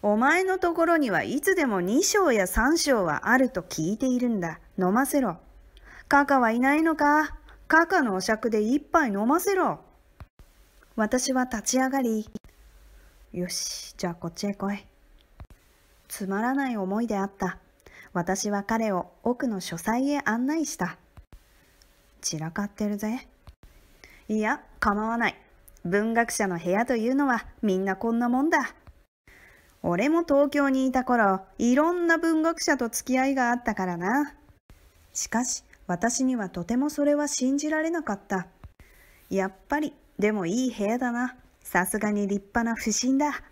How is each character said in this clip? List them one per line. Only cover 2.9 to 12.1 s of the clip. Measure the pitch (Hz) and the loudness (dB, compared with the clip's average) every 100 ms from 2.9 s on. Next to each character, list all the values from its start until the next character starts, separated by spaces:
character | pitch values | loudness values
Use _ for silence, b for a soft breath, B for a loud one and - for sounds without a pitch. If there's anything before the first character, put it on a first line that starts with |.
| 240 | 2
は | 175 147 - | 2 -2 2
あ | 254 | 2
る | 254 | 2
と | 190 | 0
聞 | 170 - 160 | -8 -6 -4
い | 220 | -2
て | 262 | 0
い | 247 | 0
る | 240 | 0
ん | 220 | -2
だ。 | 170 160 - - | -4 -8 -12 -2
飲 | 185 | 2
ま | 214 277 | 2 2
せ | 294 | 0
ろ。 | 240 165 - - - B B B B | 0 -4 -14 -20 -20 B B B B
カ | 285 285 | 2 4
カ | 277 | 4
は | 233 | 4
い | 233 | 2
な | 262 294 | 2 4
い | |
の | 320 311 | 2 2
か？ | 294 294 302 - b b - | 4 4 2 -6 b b 4
カ | 311 330 | 4 6
カ | 381 | 2
の | 254 185 | 2 -2
お | |
酌 | 185 220 233 | 0 0 0
で | 214 | 0
一 | 214 285 | 2 0
杯 | - - 269 | 2 0 2
飲 | 196 226 | 0 2
ま | 311 | 2
せ | 381 381 | 2 0
ろ。 | 285 151 - _ _ _ - _ - _ _ _ _ - | 0 -2 -12 _ _ _ -20 _ -20 _ _ _ _ -4
私 | 214 254 254 | 0 0 0
は | 254 254 | 0 -2
立 | 226 | -4
ち | - 254 | -2 0
上 | 262 | 0
が | 269 | 0
り、 | 247 | 0